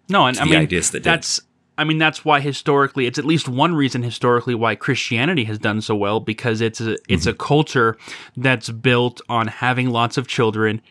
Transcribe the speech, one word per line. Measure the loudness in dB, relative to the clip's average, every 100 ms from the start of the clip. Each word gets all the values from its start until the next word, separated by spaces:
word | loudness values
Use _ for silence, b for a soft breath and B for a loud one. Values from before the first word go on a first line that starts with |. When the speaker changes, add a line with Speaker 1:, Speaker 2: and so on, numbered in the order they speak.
| -2
Speaker 1:
No, | 2 2
and | 2
Speaker 2:
to |
Speaker 1:
I | 2
Speaker 2:
the |
Speaker 1:
mean, | 2
Speaker 2:
ideas | 2 0 -2
that | -2
did. |
Speaker 1:
that's, | 0 0 -2 -6 -8 _ _ -4
I |
mean, | -2 2
that's | 0 0 0
why | 0
historically, | 0 -4 0 2 2 0 -2
it's | -2
at | 0
least | 0 0
one | 0 0 2
reason | 0 -2
historically | -4 -2 2 2 0 -2
why | -2 -2
Christianity | -2 -2 -2 0 0 0 -2
has | -2
done | -2 -2
so | -2 0
well, | 0 0
because | -2 -4 -2 0
it's | -2 -2
a, | -6 -4 -2
it's | 0 0
Speaker 2:
Mm-hmm. |
Speaker 1:
a |
culture | -2 2 2 2 2 2 0 B B B -4
that's | 0 0 -4
built | -2 2 2 2 -4 -4
on | -2 -2
having | -2 0 0 0
lots | 0 0 -2
of | -4
children | 0 0 2 0 -2 _